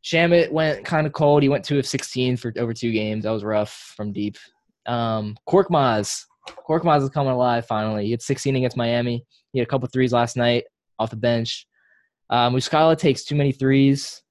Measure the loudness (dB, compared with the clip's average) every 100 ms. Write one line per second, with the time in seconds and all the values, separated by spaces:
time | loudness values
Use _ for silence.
0 | 0 2 4 4 4 0 0 -2 -2 0
1 | 0 2 4 6 4 2 0 -2 -2 -6
2 | -6 -2 -2 -2 -4 -4 -4 -2 -2 -2
3 | -2 -4 -4 -4 -2 -2 -2 -8 -20 -12
4 | -8 -6 -8 -8 -20 _ _ _ -6 -4
5 | -2 -4 -6 -10 0 2 4 2 2 0
6 | -2 -8 -12 _ -20 -18 -4 0 2 2
7 | 2 -2 -2 0 2 0 -2 -4 -2 -2
8 | -2 -4 -4 -4 0 0 0 -2 -2 0
9 | -2 -6 -8 _ _ -4 0 -2 -2 0
10 | 2 2 0 0 0 0 -4 _ _ -6
11 | -6 -2 0 0 -2 -8 _ _ _ _
12 | _ _ _ 0 2 0 0 2 4 4
13 | 2 0 -2 0 0 0 2 4 4 2
14 | -4 -16 _